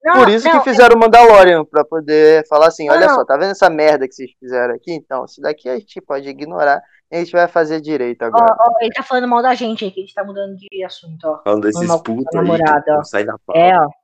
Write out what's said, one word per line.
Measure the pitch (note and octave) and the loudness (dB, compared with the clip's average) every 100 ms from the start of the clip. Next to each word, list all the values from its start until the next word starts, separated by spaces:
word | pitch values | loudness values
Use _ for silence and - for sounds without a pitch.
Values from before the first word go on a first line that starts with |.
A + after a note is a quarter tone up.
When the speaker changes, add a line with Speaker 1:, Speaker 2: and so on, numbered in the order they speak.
Speaker 1:
Não, | D4 | 0
Speaker 2:
Por | F4+ G#3 | 2 2
isso | A3 C#4 | 2 2
Speaker 1:
não, | D#4+ | 0
Speaker 2:
que | C4 | 0
fizeram | A3+ A#3+ A#3 | 4 6 6
o | |
Mandalorian, | A3+ A#3 A#3 G#3 F#3 E3 | 6 8 8 8 6 4
pra | D3+ D3+ | 0 -4
poder | D3 D#3+ D3 D3+ D#3 D#3 D#3 | -2 -6 -2 2 4 4 2
falar | D3+ D#3+ | 2 2
assim, | D#3+ D3+ | 0 -2
Speaker 1:
não, | |
Speaker 2:
"Olha | D3+ C#4+ | 2 2
Speaker 1:
não. | |
Speaker 2:
só, | C4+ | 0
tá | - C#3 | -2 -2
vendo | F#3+ | -4
essa | G3 F#3+ | 0 0
merda | D#3 D3+ D3 C3 | 2 0 0 -4
que | |
vocês | - C3 _ | -12 -20 _
fizeram | B2+ B2 B2 | -10 -6 -4
aqui? | A#2 - | -6 -10
Então, | E3 _ C3 | -14 _ -12
isso | B2+ - | -12 -10
daqui | D3 D3+ B2 | -10 -8 -10
a | B2+ | -10
gente | G#3 - | _ -20
pode | _ C#3 C#3 | _ -12 -12
ignorar | C3+ D3 F3 D3 C#3+ _ _ _ | -16 -12 -4 -2 -2 _ _ _
e | D#3+ | -10
a | |
gente | E3+ | -4
vai | F3 E3+ | -2 -2
fazer | E3+ D#3 D#3+ | -2 -4 -6
direito | D3+ D3+ B2 A#2+ | -6 -6 -6 -6
Speaker 1:
Ó, | A#2 | -4
Speaker 2:
agora." | A2+ A#3 A3 | 0 0 2
Speaker 1:
ó, | A#3 A#3 | 0 0
ele | A3+ | -4
tá | A#3 | -8
falando | B3+ B3+ B3 | -6 -6 -2
mal | A#3+ | -2
da | B3+ | -2
gente | B3 A#3 A3 | -4 -6 -8
aí, | G3+ | -10
que | F#3+ | -12
a | |
gente | G3 | -14
tá | - | -12
mudando | G3 G3 G3 F#3+ | -12 -12 -14 -14
de | G3 G3 | -18 -14
assunto, | F3+ - E3+ D#3+ | -14 -16 -20 -12
ó. | D#3+ D3+ | -10 -8
Speaker 3:
Falando | - G#2+ | -4 -4
desses | G#2+ G#2+ | -4 -4
Speaker 1:
Foi | - | -4
mal | E3 | -4
com | - | -6
a | A2+ | -10
Speaker 3:
putos | C3+ | -6
aí | E3 | -4
que | |
Speaker 1:
namorada, | F3 E3 D#3+ D3 C#3+ | -2 -2 0 -2 -2
ó. | D3+ | -4
Speaker 3:
não | |
sai | D#3 G2+ | -4 -6
da | G#2+ G#2+ - | -6 -10 -6
pauta. | D#3+ | 0
Speaker 1:
É, | F3 F3+ | 2 2
ó. | D3+ - | -2 -6